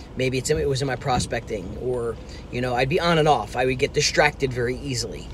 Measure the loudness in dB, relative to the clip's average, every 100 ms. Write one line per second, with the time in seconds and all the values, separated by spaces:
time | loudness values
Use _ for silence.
0 | -10 -2 0 0 0 0 2 0 -2 -2
1 | 0 0 0 -4 -4 -6 -6 -6 -4 -2
2 | -4 -6 -10 -14 -8 -4 0 2 2 2
3 | 4 6 6 4 2 0 0 2 0 2
4 | 2 4 4 4 -2 0 -2 -2 -4 -4
5 | -6 -8 -12